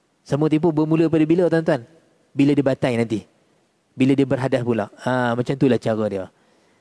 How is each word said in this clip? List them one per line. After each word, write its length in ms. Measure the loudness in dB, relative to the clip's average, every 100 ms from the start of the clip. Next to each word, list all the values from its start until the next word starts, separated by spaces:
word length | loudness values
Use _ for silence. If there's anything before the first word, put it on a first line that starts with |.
| _ _
Sambung 240 | -6 -2 0
tempoh 200 | 2 0
bermula 360 | 0 0 2 2
pada 120 | 2 2
bila, 240 | 2 2
tuan-tuan? 320 | 0 0 -2 -4 _ _ _ _
Bila 200 | 0 2 2
dia 80 |
batai 320 | 0 0 -2 -2
nanti. 280 | -2 -4 -8 _ _ _ _ _ _ -2
Bila 200 | 0 2
dia 80 |
berhadas 400 | 2 0 -2 -2
pula. 240 | -2 -2 -4 -6
Ha, 320 | -4 -2 -2 -2
macam 160 | -4
itulah 280 | 0 2 2
cara 260 | -2 -2 -2
dia. 180 | -6 -10 _ _ _ _ _